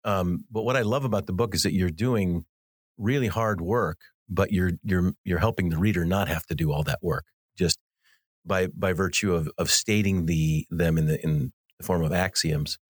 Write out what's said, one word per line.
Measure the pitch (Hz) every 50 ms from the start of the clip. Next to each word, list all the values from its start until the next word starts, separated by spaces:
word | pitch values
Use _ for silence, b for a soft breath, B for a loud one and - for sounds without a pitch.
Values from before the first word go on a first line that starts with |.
| -
Um, | 110 101 95 90 87 87 82 - _
but | 117 110
what | 110 117 131
I | 135
love | 113 104 120 143 139
about | 123 107 101 92
the | -
book | 92 90 120 110 90
is | 82 -
that | 101
you're | - 175 92 90
doing | 78 80 113 127 123 107 95 90 87 85 80 _ _ _ _ _ _ _ _ _ _ -
really | 101 107 135 143 127
hard | 104 90 113 113 110 104 85
work, | 82 87 113 120 104 80 78 _ - - _ _ _ -
but | 95 87 98 -
you're, | 104 90 90 90 85 - -
you're, | 107 92 90 90 92 - _ _
you're | 95 87 82
helping | 92 113 113 - 92 85
the | 80 78
reader | 95 107 98 87 85
not | 85 95 101 98 -
have | 85 82 -
to | - 82
do | 76 82 76
all | 73 71 76
that | 73 - -
work | - 85 78 71 - _ _ _ _ _ _
just | - 92 80 - _ _ _ _ b b b b b b b _ _ _
by, | - 98 92 92 90
by | - - 98 95
virtue | 90 80 95 90 - - - 101 90
of, | 85 78 73 - -
of | 85 78
stating | - - - - 104 107 104 98 95 92 82
the, | 82 85 80 78 78 78 78 - _
them | 85 82 87 82 80 80
in | 80
the, | 76 76 -
in | - - 76 73 67 67 _ _ _ _ _ _
the | -
form | - 92 85 82
of | 76
axioms | 85 90 92 95 - - - 80 76 73 76 - - - _